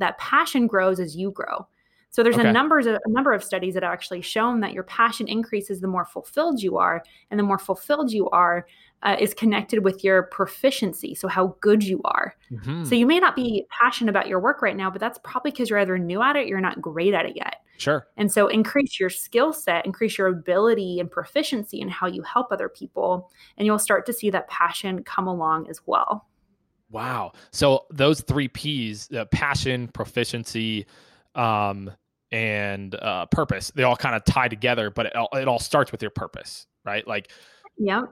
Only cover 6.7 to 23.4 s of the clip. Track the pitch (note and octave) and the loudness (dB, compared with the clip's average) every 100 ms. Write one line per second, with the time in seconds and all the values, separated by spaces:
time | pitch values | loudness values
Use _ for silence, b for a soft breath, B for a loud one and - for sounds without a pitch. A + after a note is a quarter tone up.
6.7 | - F3+ E3 - b b G#3 G3+ F#3+ - | 2 2 0 -6 b b 0 2 0 -2
7.7 | F#3 - D4 C4 A3 - F3 F3 F3 F3 | -4 0 0 0 0 2 4 4 2 -4
8.7 | b b b G3+ G3 G3+ - A3+ G#3 G#3 | b b b 0 2 0 2 2 2 0
9.7 | G#3+ F#3+ F#3+ G3 F#3 F#3 - F#3 - - | 2 2 2 4 4 2 -2 -4 0 0
10.7 | - G3 - - - F#3+ F#3 F#3 - G#3 | 2 -2 -4 -10 -8 -4 0 0 2 4
11.7 | G#3+ G3 F#3 - - - - - A#2 B2+ | 4 4 0 0 0 -2 -6 -14 -10 -6
12.7 | E3 D#3 A#3+ A#3+ F4 F#4 - A#3+ G#3 - | -6 0 4 6 6 4 2 -2 -2 -4
13.7 | - B3 - A3 G3 - F#3+ A3+ C#4+ G#3+ | 2 2 2 0 0 0 0 0 0 0
14.7 | G3 F#3+ F#3+ A3+ - - B3+ D4 - A3 | 0 -2 -2 -6 -6 -8 -4 -4 -2 0
15.7 | G#3 F#3+ F#3 F3 F#3+ B3+ D4 B3+ F#3+ F#3+ | 2 2 0 -2 0 2 2 0 -2 -2
16.7 | - D#3+ D#3+ F#3+ F#3 - - - - _ | -4 -6 0 2 2 0 -4 -10 -10 _
17.7 | b - D3 - - G#3 G#3+ G3+ A3 G#3+ | b -2 -2 -2 -2 0 4 4 4 2
18.7 | C#4+ C4+ - F#3 - - A#3 D4+ D4+ - | 2 0 0 -4 -4 -2 2 2 0 0
19.7 | E3+ G3 F#3 A3 G#3+ F#3+ F3 F3+ F#3 A3+ | 0 -2 -2 -2 2 0 0 0 2 4
20.7 | A3 F#3 F3 F3 - - C#4+ D4+ B3 G#3 | 2 0 -4 -4 -6 -4 -2 0 -2 -4
21.7 | - G3 - F#3 F#3 - B3 B3+ G3+ F#3+ | -8 -8 -4 -4 -4 -2 -2 0 -4 -6
22.7 | - F#3 - F#3+ F3+ F3+ b | -8 -10 -2 0 0 -4 b